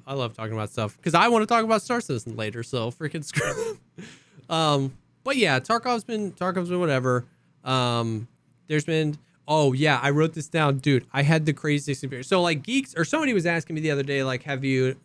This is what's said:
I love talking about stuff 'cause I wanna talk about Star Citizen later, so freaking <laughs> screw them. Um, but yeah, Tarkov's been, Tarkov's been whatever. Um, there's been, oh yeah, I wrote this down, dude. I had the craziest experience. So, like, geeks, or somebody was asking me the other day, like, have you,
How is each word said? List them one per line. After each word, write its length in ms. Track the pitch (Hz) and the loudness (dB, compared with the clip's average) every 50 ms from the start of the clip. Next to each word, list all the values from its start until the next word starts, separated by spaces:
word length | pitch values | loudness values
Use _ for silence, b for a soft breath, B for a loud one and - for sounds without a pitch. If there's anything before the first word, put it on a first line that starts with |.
| - 131 | -10 -10
I 60 | 139 | -6
love 180 | 139 123 117 110 | -4 -4 -6 -6
talking 180 | - 110 107 113 | -8 -8 -8 -6
about 180 | 110 107 104 | -6 -6 -6
stuff 280 | - - 110 104 - _ - | -4 -4 -6 -6 -6 _ -4
'cause 100 | 180 156 | 2 4
I 140 | 170 202 240 | 4 4 6
wanna 180 | 240 220 214 | 4 4 4
talk 180 | - 240 226 220 | 4 2 2 2
about 180 | 220 220 208 - | 2 0 0 0
Star 180 | - 247 240 | -2 -4 -4
Citizen 340 | 226 - 139 117 - 120 113 | -2 -4 -6 -6 -6 -8 -8
later, 280 | 113 110 107 101 117 117 | -6 -6 -6 -6 -6 -8
so 260 | - - 123 113 120 | -6 -4 -4 -4 -4
freaking 340 | 123 - - 147 - 165 143 | -6 -6 -8 -8 -8 -8 -10
<laughs> 20 | |
screw 280 | - - 151 - 587 508 | -4 -4 -2 -2 -2 -2
them. 520 | 440 453 453 415 - _ _ _ B 196 B B B B B B 151 B - | -4 -6 -6 -8 -10 _ _ _ B -18 B B B B B B -20 B -4
Um, 440 | 170 160 160 151 147 139 135 131 - - _ _ _ _ _ | -2 0 2 2 2 2 0 -2 -6 -10 _ _ _ _ _
but 140 | 262 294 262 | -4 2 2
yeah, 220 | 214 165 135 127 | 4 4 4 2
Tarkov's 440 | 131 - 220 233 - 247 247 226 208 | 2 0 0 0 0 0 -2 -2 -2
been, 280 | - 233 214 208 185 | -4 -4 -4 -4 -4
Tarkov's 380 | - - 180 185 175 190 175 175 | -6 -4 -4 -2 -2 -2 -2 -2
been 100 | 180 180 | 0 0
whatever. 460 | 180 160 139 127 127 127 123 123 120 b b b b b b _ _ | 2 2 2 2 2 2 2 0 -2 b b b b b b _ _
Um, 640 | 131 131 131 123 123 120 117 117 113 113 110 110 - _ _ _ _ _ _ _ - | -2 0 0 2 2 0 0 0 -2 -4 -4 -6 -10 _ _ _ _ _ _ _ -2
there's 180 | 151 151 147 | -2 -2 0
been, 340 | - 160 160 156 151 147 147 b b b b _ - | 0 0 0 0 0 -2 -6 b b b b _ 0
oh 260 | 151 156 147 139 131 | 2 4 4 4 4
yeah, 260 | 131 151 156 139 120 | 4 4 2 2 2
I 80 | 123 143 | 2 2
wrote 240 | 143 147 160 160 160 | 2 2 2 0 0
this 140 | 160 147 - | -6 -10 -4
down, 300 | - 165 156 143 139 131 | -2 0 2 2 2 2
dude. 260 | - 147 139 123 - - - | 2 2 2 2 0 -2 -2
I 80 | 135 | 0
had 240 | 139 143 160 160 151 | 2 4 4 4 2
the 80 | 156 139 | 0 -2
craziest 500 | - - 156 147 147 139 - 139 - - | -2 0 0 0 0 -2 -4 -6 -6 -6
experience. 240 | 131 139 120 131 - | -10 -10 -10 -4 0
So, 140 | 196 185 | 2 2
like, 220 | 175 175 165 139 - | 2 2 0 -2 -2
geeks, 320 | - 247 269 269 - - 165 | 0 0 0 -2 -2 -2 -2
or 80 | 165 | -2
somebody 280 | - - 320 311 269 233 | 0 0 0 2 2 2
was 120 | 190 156 | 2 2
asking 300 | 175 170 165 160 - 165 | 2 0 0 -2 -4 -6
me 60 | 156 | -4
the 100 | 156 156 | -2 0
other 100 | 143 139 139 | 0 0 0
day, 200 | 139 139 139 135 | -2 -2 -2 0
like, 180 | 131 127 123 - | -2 -2 -4 -4
have 200 | 151 139 131 139 | -6 -6 -2 0
you, 320 | 135 135 131 131 127 131 - _ | 0 2 2 2 0 -2 -4 _